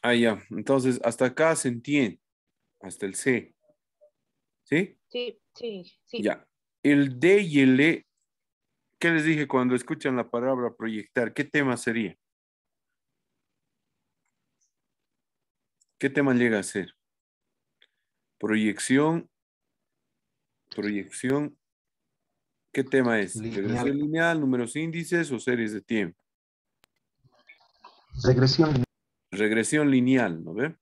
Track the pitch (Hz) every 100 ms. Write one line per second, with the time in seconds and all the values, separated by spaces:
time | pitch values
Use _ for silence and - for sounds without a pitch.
0 | 117 120 117 101 - 101 107 139 127 123
1 | 117 117 127 127 160 160 135 117 120 143
2 | 117 - _ _ _ _ _ _ 95 -
3 | 98 92 - 120 87 _ _ _ _ _
4 | _ _ _ _ _ _ _ 147 196 _
5 | _ 247 240 - _ - 240 202 175 _
6 | _ 240 104 - _ _ _ _ 143 143
7 | 139 123 160 202 190 143 131 131 151 135
8 | _ _ _ _ _ _ _ _ _ _
9 | 170 165 156 151 143 131 127 123 - 156
10 | 143 127 117 120 127 131 120 - 113 110
11 | 98 - 113 113 143 151 139 123 - 113
12 | 104 - _ _ _ _ _ _ _ _
13 | _ _ _ _ _ _ _ _ _ _
14 | _ _ _ _ _ _ _ _ _ _
15 | _ _ _ _ _ _ _ _ _ _
16 | 139 139 139 123 120 110 95 104 90 _
17 | _ _ _ _ _ _ _ _ _ _
18 | _ _ _ _ 104 110 107 98 - 131
19 | 151 165 - _ _ _ _ _ _ _
20 | _ _ _ _ _ _ _ - 104 104
21 | 98 - 127 139 147 - _ _ _ _
22 | _ _ _ _ _ _ _ - 131 135
23 | 123 113 95 110 113 107 101 120 135 139
24 | 151 160 170 165 139 123 117 147 165 165
25 | 165 175 156 123 117 123 110 107 - 113
26 | 92 - _ _ _ _ _ _ _ _
27 | _ _ _ _ _ - _ _ - _
28 | _ - - 120 131 - 156 139 123 _
29 | _ _ _ 95 107 110 110 151 147 131
30 | 123 131 113 82 82 90 143 165